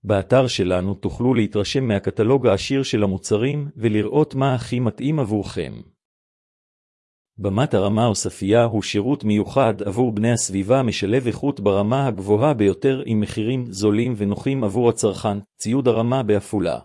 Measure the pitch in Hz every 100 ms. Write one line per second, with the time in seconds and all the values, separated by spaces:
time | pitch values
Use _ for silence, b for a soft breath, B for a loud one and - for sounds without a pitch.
0 | 101 101 95 127 131 - 90 90 92 98
1 | 95 - 120 123 104 107 98 139 127 101
2 | - - 110 135 120 98 - 135 131 113
3 | 101 92 - 107 127 147 143 147 113 107
4 | 104 143 151 135 135 127 120 123 123 -
5 | 135 156 110 104 92 - 69 55 - _
6 | _ _ _ _ _ _ _ _ _ _
7 | _ _ _ - 98 98 147 104 98 107
8 | 120 101 - - 98 113 117 107 - 104
9 | 110 143 107 107 95 139 117 98 104 98
10 | 127 104 113 117 - 95 95 135 123 -
11 | 98 123 120 101 143 139 101 98 101 131
12 | 139 101 98 104 143 127 101 95 135 131
13 | - 110 104 - 110 131 120 92 104 104
14 | 120 110 101 101 135 135 107 98 120 113
15 | 107 95 107 101 101 _ 107 131 127 113
16 | 117 131 107 104 - 104 87 62